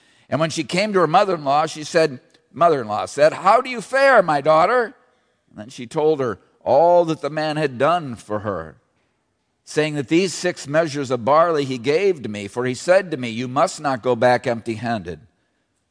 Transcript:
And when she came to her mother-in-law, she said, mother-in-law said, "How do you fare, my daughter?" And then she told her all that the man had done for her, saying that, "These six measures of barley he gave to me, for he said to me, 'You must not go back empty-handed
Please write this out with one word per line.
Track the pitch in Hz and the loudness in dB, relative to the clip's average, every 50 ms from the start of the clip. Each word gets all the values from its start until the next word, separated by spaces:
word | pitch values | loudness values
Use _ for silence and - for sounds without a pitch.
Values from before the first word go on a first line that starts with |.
| _ _ _ _ _ - | _ _ _ _ _ -6
And | - 143 | -4 -2
when | 160 160 | -2 -2
she | - 165 | -4 -6
came | 147 - 170 180 208 220 | -6 -4 -4 -4 -2 0
to | 196 185 | 2 2
her | 170 | 2
mother-in-law, | 151 160 190 208 190 180 160 147 139 143 147 160 156 | 4 4 4 4 2 -2 -2 -2 0 0 0 0 -2
she | - 156 151 | -6 -10 -6
said, | - - 165 160 151 127 120 _ _ _ _ _ _ | 0 2 2 2 2 0 -6 _ _ _ _ _ _
mother-in-law | - 120 165 170 151 135 113 104 104 101 95 | -2 2 2 4 2 2 -2 -4 -4 -4 -4
said, | - - 139 147 156 | -4 2 2 4 4
"How | 143 - 165 190 220 247 | 2 2 2 4 4 4
do | 247 254 | 2 -2
you | 254 233 | -8 -10
fare, | 180 - 254 269 277 277 262 220 | -8 -4 0 2 4 6 6 6
my | 180 165 151 143 | 4 4 0 0
daughter?" | 135 156 156 156 170 196 240 254 233 202 - _ _ _ _ _ _ _ _ _ _ _ | 2 4 4 4 4 4 2 0 -2 -2 -6 _ _ _ _ _ _ _ _ _ _ _
And | - - | -20 -18
then | 107 123 | -18 -16
she | - - 123 | -14 -14 -14
told | 117 - 156 151 156 156 139 | -6 -2 0 2 2 2 2
her | 131 117 95 - _ _ _ _ | 0 -4 -4 -8 _ _ _ _
all | - 95 120 139 165 175 175 175 170 | 0 2 4 4 6 6 4 4 4
that | 160 160 135 | 2 -2 -4
the | - 143 | -6 -6
man | 151 156 156 156 147 | -6 -4 -4 -4 -2
had | 156 156 143 127 110 | -2 -2 -4 -2 0
done | 139 151 175 180 156 135 117 | 0 0 0 0 -4 -8 -12
for | - - - 107 104 | -12 -10 -8 -8 -6
her, | 104 107 95 85 80 80 - _ _ _ _ _ _ _ _ _ _ _ _ _ _ _ _ _ _ - | -4 -6 -6 -6 -8 -12 -16 _ _ _ _ _ _ _ _ _ _ _ _ _ _ _ _ _ _ -6
saying | - 151 151 156 151 | -4 -2 -2 -2 -4
that, | 147 135 | -6 -2
"These | - 160 170 196 175 | 0 0 0 0 0
six | - - - 180 165 - - 135 | -2 -4 -4 -4 -4 -6 -6 -2
measures | 143 160 170 156 131 147 139 117 | 0 0 0 0 -2 -6 -4 -4
of | 127 123 110 | -4 -2 0
barley | 127 143 160 170 175 165 147 143 | 2 4 4 4 4 2 -2 -2
he | 131 131 | -4 -6
gave | 123 107 139 147 170 202 196 180 147 | -4 -2 0 0 2 2 0 0 -2
to | 113 113 | -6 -8
me, | 104 104 101 | -8 -8 -10
for | 98 - 123 123 | -8 -6 -4 -4
he | 127 | -4
said | 127 117 - 175 180 196 196 170 | -6 -2 2 2 2 2 2 -2
to | 156 | -6
me, | 131 127 117 | -6 -6 -6
'You | 110 113 127 123 | -6 -6 -6 -4
must | 127 143 165 185 - - | -2 0 0 -2 -2 -4
not | 151 143 135 120 | -6 -4 -4 -2
go | - 127 123 | 0 -2 0
back | 113 127 123 123 117 - | 2 2 2 2 2 0
empty-handed | 127 117 117 - 123 113 107 120 131 120 107 85 90 82 76 - _ _ _ _ _ _ _ _ _ _ _ _ _ | -4 -6 -4 -6 -8 -8 -6 -6 -6 -6 -6 -8 -10 -14 -14 -18 _ _ _ _ _ _ _ _ _ _ _ _ _